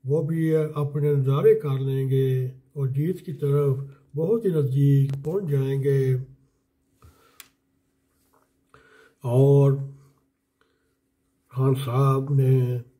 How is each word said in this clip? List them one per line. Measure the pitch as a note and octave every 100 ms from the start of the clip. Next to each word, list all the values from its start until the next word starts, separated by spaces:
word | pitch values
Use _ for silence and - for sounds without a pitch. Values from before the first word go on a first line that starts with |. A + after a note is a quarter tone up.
वो | C3 D3+
भी | D#3 E3 D#3+
अपने | D#3 D3+ D3+ C#3+ D3+ D3
नज़ारे | C#3+ C3 C#3 G#3
कर | A3 D3 C3+
लेंगे | C3+ C3+ C3+ C3+ C3 C3 B2+ - _ D3
और | C3+
जीत | C3+ D#3+ F3+ -
की |
तरफ | C#3+ C#3+ C#3+ C#3+ C3 - - _ C#3+
बहुत | E3 A3+
ही | G3+
नज़दीक | D#3+ C3 C3+ C#3 C#3 C#3 C#3
पहुंच | D3+ F#3+
जाएंगे। | F3+ C#3+ C3+ C3+ C#3 C#3 C3 B2+ - - _ _ _ _ _ _ - _ _ _ - _ _ _ _ _ _ _ _ _ _ _ _ _ _ _ _ _
और | B2+ B2 C#3 C#3+ C#3 C#3 - - _ _ _ _ _ _ _ _ _ _ _ _ _ _ _
खान | C3 C3+
साहब | C3 C3 B2 C#3 C3+ C#3
ने | C#3 C3 C3 B2 B2 - _